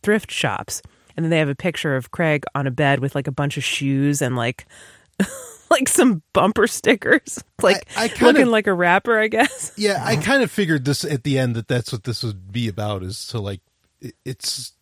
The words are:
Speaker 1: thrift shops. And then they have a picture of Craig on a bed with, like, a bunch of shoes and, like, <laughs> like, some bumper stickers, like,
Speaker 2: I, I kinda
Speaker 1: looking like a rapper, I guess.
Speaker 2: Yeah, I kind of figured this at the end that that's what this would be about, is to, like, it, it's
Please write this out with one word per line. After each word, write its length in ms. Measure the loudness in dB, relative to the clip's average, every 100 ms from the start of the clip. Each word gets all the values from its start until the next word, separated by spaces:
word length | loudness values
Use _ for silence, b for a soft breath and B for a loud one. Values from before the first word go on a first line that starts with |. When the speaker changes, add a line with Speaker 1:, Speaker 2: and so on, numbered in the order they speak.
Speaker 1:
thrift 260 | 0 0 -2
shops. 540 | -4 -2 -4 -8 -12 b b b -4
And 60 |
then 60 | 0
they 100 | 2
have 80 | 2
a 80 | -2
picture 400 | -4 -4 -2 -2
of 160 | -4
Craig 320 | -2 0 0 -2
on 140 | -4 -2
a 40 |
bed 280 | 0 2 2
with, 160 | 0 -2
like, 100 | -4
a 60 |
bunch 240 | -4 -4 -4
of 80 |
shoes 580 | -4 -2 0 2 2 0
and, 140 | 0 0
like, 300 | -2 -4 -12 B B B B -4
<laughs> 520 | -4 -4 -16 -20 0
like, 180 | 0 2
some 340 | 4 4 4 0
bumper 340 | 2 2 4 0
stickers, 760 | 2 0 2 4 2 2 -12 -14 0
like, 260 | 2 2 -2 -4
Speaker 2:
I, 80 |
I 40 | -2
kinda 240 | 4 6
Speaker 1:
looking 180 | 8 6
like 160 | 4 2
a 60 |
rapper, 440 | 2 4 2 2 2
I 120 | 2
guess. 420 | 2 0 -2 -12 -2
Speaker 2:
Yeah, 260 | 0 0 0
I 120 | -2
kind 260 | 2 2
of 80 | 2
figured 320 | 0 0 0
this 220 | 0 -2 -2
at 180 | -4
the 160 | 0 0
end 160 | 0 -2
that 140 | -2
that's 240 | -2 -2
what 100 | -6
this 180 | -6 -6
would 300 | -6 -8 -8
be 160 | -4 -4
about, 340 | -4 -4 -4
is 260 | -6 -10 -8
to, 120 | -8
like, 220 | -6 -8 _ _ _ _
it, 140 | -18 -14 -12
it's 480 | -10 -8 -8 -12 -18